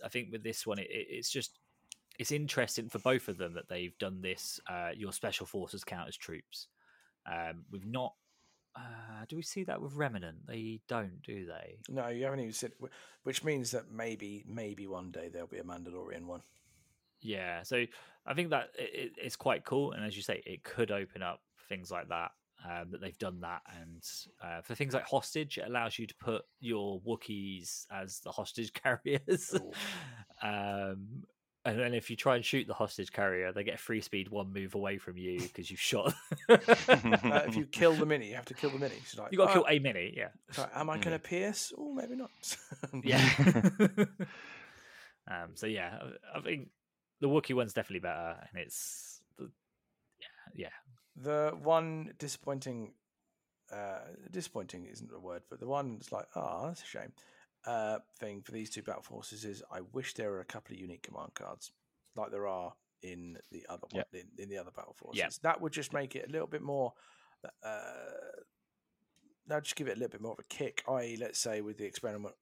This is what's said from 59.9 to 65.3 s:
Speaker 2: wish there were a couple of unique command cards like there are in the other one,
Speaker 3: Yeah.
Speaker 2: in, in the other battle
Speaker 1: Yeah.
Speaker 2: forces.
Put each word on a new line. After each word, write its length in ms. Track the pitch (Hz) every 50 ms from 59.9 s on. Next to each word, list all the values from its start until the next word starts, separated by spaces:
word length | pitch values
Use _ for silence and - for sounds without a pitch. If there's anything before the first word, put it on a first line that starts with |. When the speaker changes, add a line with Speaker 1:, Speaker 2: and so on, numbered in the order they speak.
| 113
Speaker 2:
wish 200 | 131 131 - -
there 140 | - 113 104
were 100 | 101 95
a 40 | 92
couple 300 | - - 107 - - -
of 60 | 92
unique 220 | 95 90 85 - -
command 300 | - - - - - -
cards 360 | - - 50 - - - - - _ _ _ _ _ _ _ _
like 160 | 113 107 -
there 160 | - 101 101 98
are 260 | 95 92 90 87 - - _ _ _ _
in 360 | - 90 90 87 87 87 85 - - -
the 140 | - 87 - -
other 180 | 90 87 - -
one, 120 | - 92 - -
Speaker 3:
Yeah. 80 | - 90 87 90 - -
Speaker 2:
in, 60 | 101
in 60 | 101
the 80 | 98 95
other 140 | 87 90
battle 240 | - - - - - - - - -
Speaker 1:
Yeah. 100 | 107 87
Speaker 2:
forces. 160 | -